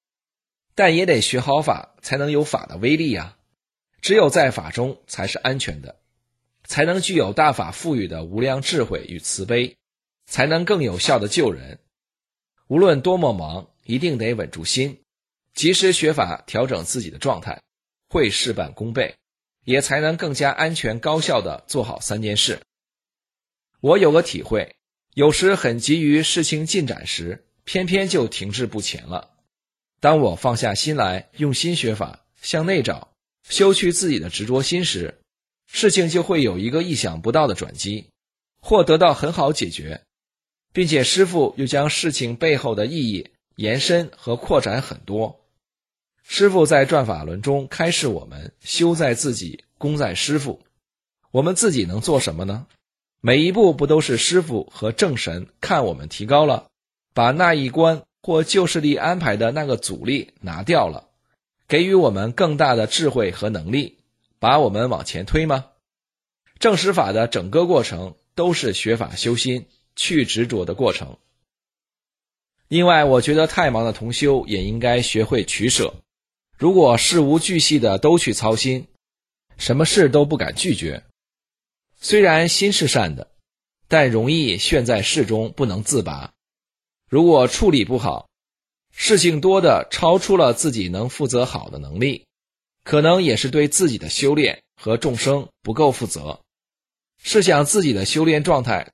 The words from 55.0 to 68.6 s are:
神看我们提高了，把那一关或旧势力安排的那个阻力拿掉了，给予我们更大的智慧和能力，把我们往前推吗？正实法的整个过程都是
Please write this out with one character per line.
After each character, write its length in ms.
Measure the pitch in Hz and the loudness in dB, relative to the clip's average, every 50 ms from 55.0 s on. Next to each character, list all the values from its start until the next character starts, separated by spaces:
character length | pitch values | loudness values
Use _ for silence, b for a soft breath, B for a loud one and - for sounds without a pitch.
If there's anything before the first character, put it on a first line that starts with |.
| 214 175 131 | 0 0 0
神 320 | 110 - - 82 90 92 - _ _ | -4 -6 -8 -8 -10 -12 -14 _ _
看 240 | - - 185 151 123 | -4 -2 0 0 0
我 80 | 95 78 | -2 -4
们 160 | 65 71 78 | -6 -10 -14
提 160 | - - 104 | -12 -12 -2
高 200 | 110 143 147 156 | 2 4 4 4
了， 240 | 143 120 - - _ _ _ _ _ _ _ _ _ _ | 4 2 -2 -4 _ _ _ _ _ _ _ _ _ _
把 180 | 120 117 120 | 2 2 2
那 220 | 139 165 180 170 165 | 2 2 2 2 2
一 160 | 147 135 127 | 0 -2 -2
关 340 | 127 156 165 160 160 151 - _ _ _ | 0 2 4 4 2 0 -6 _ _ _
或 220 | - - 165 160 160 | -6 0 0 0 0
旧 240 | - - 196 180 | 2 2 2 2
势 140 | 160 - 165 | 2 0 0
力 140 | 151 147 139 | 0 0 0
安 240 | - - 160 180 185 | 0 0 -2 -2 -2
排 180 | 165 123 104 | -2 -2 -2
的 140 | 104 113 113 | 0 0 -2
那 120 | 135 156 151 | -2 -2 -2
个 140 | 139 123 | -4 -4
阻 260 | 113 - - 95 - - | -4 -4 -8 -10 -6 -4
力 300 | 113 135 127 - - _ _ | -4 -4 -4 -6 -8 _ _
拿 220 | - 87 82 82 101 | -12 -12 -10 -8 -2
掉 260 | 127 170 147 107 85 | 0 2 2 2 0
了， 180 | 76 - - _ _ _ _ _ _ _ _ _ _ _ _ | -4 -8 -14 _ _ _ _ _ _ _ _ _ _ _ _
给 160 | - 143 156 175 | -2 0 0 2
予 100 | 190 196 | 4 4
我 160 | 185 160 120 | 4 4 4
们 240 | 98 95 104 117 120 | 2 0 -4 -4 -2
更 240 | - 180 160 151 | 0 0 0 2
大 180 | 143 156 135 123 | 0 2 2 2
的 120 | 117 107 | 2 0
智 200 | 107 - - 156 | -2 -2 -2 -2
慧 240 | 143 123 123 107 90 | 0 0 0 -2 -2
和 180 | - - 101 107 | -4 -6 -6 -6
能 220 | 107 87 78 90 | -6 -6 -6 -4
力， 260 | 120 143 131 - - _ _ _ _ _ _ _ _ | -4 -4 -4 -6 -10 _ _ _ _ _ _ _ _
把 220 | _ 110 117 135 151 | _ 2 2 4 4
我 100 | 139 104 | 4 2
们 200 | 98 104 120 127 | 0 -2 -2 -2
往 160 | 107 73 - | -4 -6 -6
前 200 | - - 85 98 | -10 -10 -10 -6
推 200 | - - 156 160 | -2 -2 -2 0
吗？ 240 | 156 139 131 131 - _ _ _ _ _ _ _ _ _ _ _ _ _ _ _ _ _ _ | 0 -2 -4 -4 -10 _ _ _ _ _ _ _ _ _ _ _ _ _ _ _ _ _ _
正 160 | - 226 202 | 2 2 2
实 160 | 156 175 196 | 2 2 2
法 220 | 190 175 131 98 101 | 2 2 0 2 2
的 140 | 110 117 | 0 0
整 220 | 117 - 120 85 95 | 0 -2 -4 -4 0
个 160 | 113 165 180 | 2 2 2
过 180 | 175 175 131 110 | 4 2 2 2
程 320 | - 101 85 90 92 - _ _ _ _ | 0 -6 -10 -10 -12 -14 _ _ _ _
都 180 | - 170 180 165 | -2 0 0 0
是 200 | - | 0